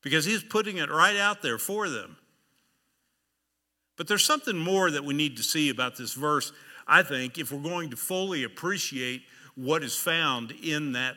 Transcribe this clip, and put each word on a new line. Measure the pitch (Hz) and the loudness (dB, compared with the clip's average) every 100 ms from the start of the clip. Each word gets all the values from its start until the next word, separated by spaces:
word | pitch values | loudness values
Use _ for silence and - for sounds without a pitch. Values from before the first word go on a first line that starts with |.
Because | 143 156 | 2 2
he's | 156 214 | 2 -2
putting | - 208 208 185 | 0 -2 0 -2
it | 147 | -2
right | 151 180 202 | 6 6 6
out | 202 208 | 2 0
there | 147 113 | -2 -2
for | - 202 202 | -4 -4 -4
them. | 120 95 - _ _ _ _ _ _ _ _ _ _ _ _ _ _ _ _ _ - | -6 -10 -18 _ _ _ _ _ _ _ _ _ _ _ _ _ _ _ _ _ -12
But | 165 | -2
there's | 208 | 2
something | - 302 - 190 | 4 2 2 -2
more | 170 190 185 | 2 4 4
that | 151 | 2
we | 143 | -2
need | 143 151 120 | 0 -2 -2
to | |
see | 104 160 147 | -4 0 0
about | 120 127 - | 0 -2 -4
this | 120 | -10
verse, | - 147 147 - - - - - | -4 0 0 -2 -10 -20 -18 6
I | 160 | 6
think, | 175 135 127 143 | 6 -2 -4 -6
if | 147 | -8
we're | 143 | -6
going | 147 175 160 | -6 -6 -6
to | 135 | -8
fully | - 185 190 170 | -4 -2 -2 -4
appreciate | 120 - 175 196 - 131 123 127 - - - - | -6 -6 -4 -4 -4 -4 -6 -6 -12 -20 -20 -10
what | 131 156 | 0 0
is | 135 | 0
found | - - 165 160 123 117 | -4 0 2 2 0 -4
in | 147 160 151 147 | -8 -4 -2 -2
that | 123 127 | -2 -2